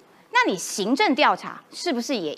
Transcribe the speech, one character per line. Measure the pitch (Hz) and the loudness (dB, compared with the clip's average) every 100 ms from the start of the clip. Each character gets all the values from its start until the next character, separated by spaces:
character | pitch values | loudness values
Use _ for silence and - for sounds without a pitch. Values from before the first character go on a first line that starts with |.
| _ - _ | _ -20 _
那 | 440 466 | 0 2
你 | 185 | 0
行 | - - 190 269 | -4 -4 0 2
政 | 415 | 2
调 | 262 269 185 | 4 4 2
查 | - 117 - | -4 -16 -18
是 | - - | -8 -4
不 | 240 | -2
是 | 233 240 | -2 -4
也 | 160 | -4